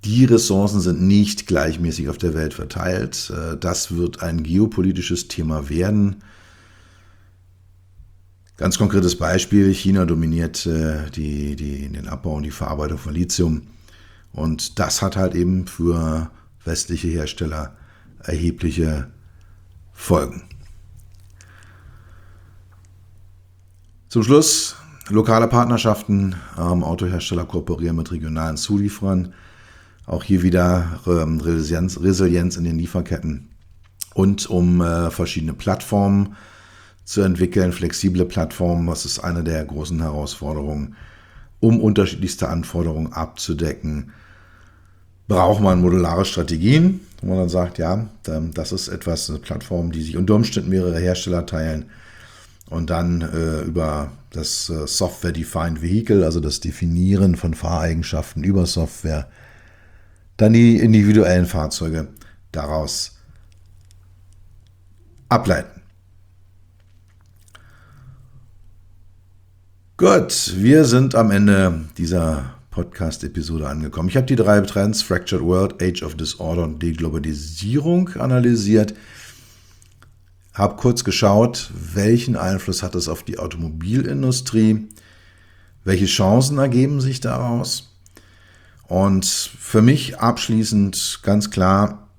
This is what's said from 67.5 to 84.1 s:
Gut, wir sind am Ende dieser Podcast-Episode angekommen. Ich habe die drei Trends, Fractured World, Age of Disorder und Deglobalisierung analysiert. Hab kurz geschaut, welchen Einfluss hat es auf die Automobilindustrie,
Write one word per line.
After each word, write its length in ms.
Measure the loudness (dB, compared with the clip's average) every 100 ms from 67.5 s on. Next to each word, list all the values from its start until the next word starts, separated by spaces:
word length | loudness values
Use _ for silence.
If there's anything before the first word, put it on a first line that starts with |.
| -20 -20 -20 -20 -20 -20 -20 -20 -20 -20 -20 -20 -20 -20 -20 -20 -20 _ _ _ _ _ _ _ _
Gut, 560 | 4 4 2 -4 -4 2
wir 300 | 6 8 8
sind 280 | 6 4
am 160 | 4 4
Ende 520 | 4 6 6 4 0 -8 -8
dieser 560 | -2 0 0 -2 -6 -12 -14
Podcast-Episode 960 | -8 -8 -4 -6 -6 -8 -8 -6 -6 -6
angekommen. 400 | -6 -8 -4 0
Ich 80 | 0
habe 120 | 2
die 100 | 2
drei 240 | 6 4
Trends, 400 | 4 0 0 0
Fractured 420 | -2 -2 0 -2
World, 400 | 2 2 2 0
Age 200 | -2 -2
of 120 | -8 -8
Disorder 480 | -8 -6 -4 -2
und 180 | -2 -2
Deglobalisierung 1300 | -4 -2 -4 -4 -4 -6 -8 -8 -2 -2 2 0 0 -2
analysiert. 760 | 0 2 4 2 4 4 4 -2 -18 -20 -20 -20 -20 -20 -20 -20 -20 -20 -20 _ _ _ _
Hab 240 | 0 0 4
kurz 260 | 0 2
geschaut, 640 | 0 2 4 6 4 0 -12 -12 -6
welchen 440 | 0 4 2 2 -2
Einfluss 440 | 0 -2 -2 -4
hat 140 | -4 -4
es 140 | -4
auf 140 | -6
die 160 | -8 -10
Automobilindustrie, 1500 | -8 -8 -8 -6 -2 -2 0